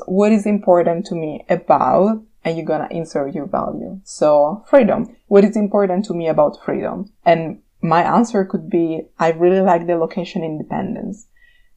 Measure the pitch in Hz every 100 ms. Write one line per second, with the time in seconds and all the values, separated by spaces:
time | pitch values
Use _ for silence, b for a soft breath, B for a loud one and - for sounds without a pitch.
0 | - 185 208 214 208 208 202 175 170 170
1 | 170 170 156 143 - 175 - 143 131 139
2 | 202 220 - _ 165 165 156 151 - 170
3 | 160 151 139 151 139 - - - - 190
4 | - - 151 147 147 208 - 277 214 220
5 | - - _ 202 202 214 202 202 196 180
6 | - 170 160 156 147 - - 143 - -
7 | 196 _ - 165 160 - _ _ 165 160
8 | 165 170 233 208 190 185 160 170 165 160
9 | - - 165 160 175 190 190 175 170 170
10 | 165 - 196 180 165 156 - 151 190 -
11 | 185 208 - _ _ _ _